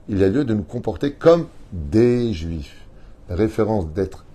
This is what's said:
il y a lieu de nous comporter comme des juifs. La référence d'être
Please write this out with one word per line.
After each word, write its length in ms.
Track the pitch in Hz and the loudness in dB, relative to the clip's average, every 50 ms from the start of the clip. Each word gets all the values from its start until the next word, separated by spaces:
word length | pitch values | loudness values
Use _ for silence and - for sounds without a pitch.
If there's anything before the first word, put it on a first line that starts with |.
| - - | -10 -6
il 80 | 113 95 | 0 2
y 60 | 98 | 2
a 20 | 98 | 2
lieu 160 | 98 135 151 | 2 2 0
de 100 | 120 110 | 0 0
nous 100 | 107 98 | -2 -2
comporter 500 | - - 123 - - 107 - - 143 139 | -4 -8 -6 -6 -6 -6 -4 -4 -6 -6
comme 340 | - - 160 170 170 160 - - - - - | 2 6 6 6 6 2 -4 -10 -18 -18 -12
des 640 | - 90 76 71 76 107 120 120 120 123 120 117 104 | -10 -10 -8 0 4 4 4 6 4 2 0 -2 -2
juifs. 540 | 82 80 85 82 80 73 - - - - - - - - - - - - - | -4 -6 -6 -6 -8 -8 -12 -16 -20 -20 -20 -20 -20 -20 -20 -20 -20 -12 -10
La 60 | 90 | -2
référence 520 | 85 107 110 - - 110 104 110 107 90 78 | 0 0 0 2 0 0 0 0 -2 -2 -4
d'être 360 | 78 95 95 92 - - - - | -2 -4 -4 -4 -4 -14 -20 -20